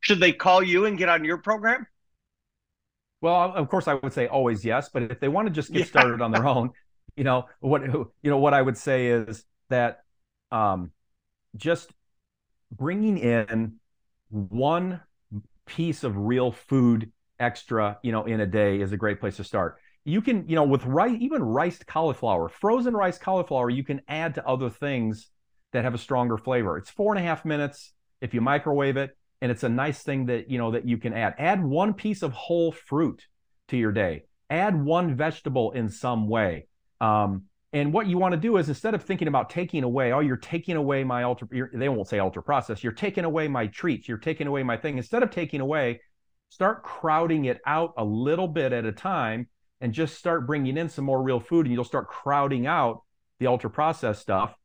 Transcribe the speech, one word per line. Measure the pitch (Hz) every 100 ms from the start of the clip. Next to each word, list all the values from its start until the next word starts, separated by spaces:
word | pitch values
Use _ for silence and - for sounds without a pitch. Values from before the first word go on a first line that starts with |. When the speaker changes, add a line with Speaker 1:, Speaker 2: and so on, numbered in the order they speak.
Speaker 1:
Should | - 202
they | 180
call | - 180 185
you | 190 175 214
and | 196
get | 180
on | 170
your | 156 170
program? | 196 220 220 247 240 _ _ _ _ _ _ _ _ _ _ _ _ _
Speaker 2:
Well, | 165 175 180
of | 190 147
course, | 190 160
I |
would | 139 135
say | 139 120
always | 135 123 110
yes, | 113 113 -
but | -
if | 120 123
they | 139
wanna | 160 220
just | 151 143
get | 170
Speaker 1:
Yeah. | 175
Speaker 2:
started | - 131 117
on | 117
their | 110 131
own, | 127 120 - _ _ _ -
you |
know, | 135 127 123 -
what, | 135 143
you | 131 135 - _
know, | 147 143
what | 143
I | 143
would | 131 117
say | - 131 123
is | 120 110 107 _ _ _
that, | 127 120 - _ _ _ _ _
um, | 117 107 92 87 _ _ _ _ _ _ 104
just | 147 170 - _ _ _ _ _ _ _ _
bringing | 107 139 190 214 190
in | 120 117 104 113 113 110 _ _ _ _ _
one | 107 95 110 139 165 185 180 _ _ _ 104 - _
piece | - - 165 147
of | 131 101
real | 104 127 127
food | 113 - 135 123 113 113 _ _ _
extra, | 123 120 - 113 104 104
you | 123
know, | 113
in | 107 110
a | 101
day | 104 104 98
is | 98
a | 101
great | 107 101
place | 107 95
to |
start. | - 107 85 - _ _
You | - 180
can, | 226 226 156
you |
know, | 160
with | 143 135
rice, | 123 139 220 226
even | 240 311
riced | 123 117 170 - -
cauliflower, | 156 165 131 117 92 82
frozen | - 202 240 247
riced | 226 185 175
cauliflower, | - 190 175 135 123
you | 123
can | 135 139 -
add | 151 165
to | 143 131
other | 131 127
things | - 143 135 110 107 - _ _ _ _
that | 127
have | 120
a | 120
stronger | - 131 123 110
flavor. | - 127 104 82
It's | -
four | - 208
and | 208
a | 175
half | 156
minutes | 160 147 143 - - _ _ _
if | 127
you | 120
microwave | 120 147 151 143 139 135
it, | 135 _ _ _
and | 127
it's | 120
a | 131
nice | 120 143 143
thing | - 135 127
that, | 120 -
you | 127
know, | 117
that | 113 123
you | 117
can | 120
add. | 110 107 -
Add | 151 196
one | 156 143 202
piece | 208 214 202
of | 160
whole | 123 - 170 165
fruit | - - 139 156 - - _ _ _ _
to | 127
your | 110
day. | 104 95 78 - _ _
Add | 156 202 175
one | 143 165 175 127
vegetable | 151 156 - 131 110
in | 131 113
some | - 127 117 107
way. | 113 101 78 - _ _ _
Um, | 110 107 101 95 95 _ _
and | 147 143
what | 175 214
you | 180
wanna | 185 175
do | 220 214
is, | 156
instead | 139 214
of | 214
thinking | - 190 156
about | 139 -
taking | - 180 165
away, | 127 123 127
"Oh, | 131
you're | 151 127
taking | - 170 170 165
away | 139 139
my | 135 123
ultra," | 123 123 110
you're, | 131 123
they | 120 135
won't | 123 95
say | 107
ultra | 95 -
processed, | 85 143 - 110
"You're | 120
taking | 107 208 196
away | 170 156 156
my | 135 110
treats, | - 175 156 -
you're | 113
taking | - 160 147
away | 143
my | 127 113
thing." | 156 135
Instead | 120 233
of | 247
taking | - 160 147
away, | 131 151 127 120 _ _ _ _ _
start | _ 190 226
crowding | - - 160 156 170 160 135
it | 120 -
out | 151 165 143
a |
little | 107 107 127 170 180
bit | 156 135
at | 123
a | 113
time | 107 185 180 117 110 123 _ _ _
and | 123
just | 113 160 -
start | 175 165 123
bringing | 151 131 139
in | 165
some | -
more | 139 131
real | 131 127
food, | - 170 147
and |
you'll | 120
start | 120 139 -
crowding | - - 143 139 135
out | 123 170 123 135 _ _ _ _
the | 127
ultra | 123 117
processed | - 156 165 120 104
stuff. | - 95 104 -